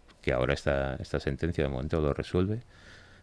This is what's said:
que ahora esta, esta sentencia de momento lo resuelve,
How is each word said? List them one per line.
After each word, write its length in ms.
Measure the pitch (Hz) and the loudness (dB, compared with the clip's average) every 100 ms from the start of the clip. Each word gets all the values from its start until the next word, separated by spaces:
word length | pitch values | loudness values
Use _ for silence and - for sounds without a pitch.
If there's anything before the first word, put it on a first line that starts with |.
| - - | -20 -6
que 120 | - | 0
ahora 220 | 64 64 | 2 2
esta, 420 | 69 76 69 67 65 | 2 2 2 0 -4
esta 240 | - 71 | -4 -2
sentencia 420 | - 69 80 80 | -2 -2 0 0
de 80 | 71 | 0
momento 300 | 64 76 82 | 0 -2 2
lo 120 | 73 | 2
resuelve, 500 | 67 - 90 95 113 - - - - - - | 0 0 0 2 -2 -8 -20 -20 -20 -20 -20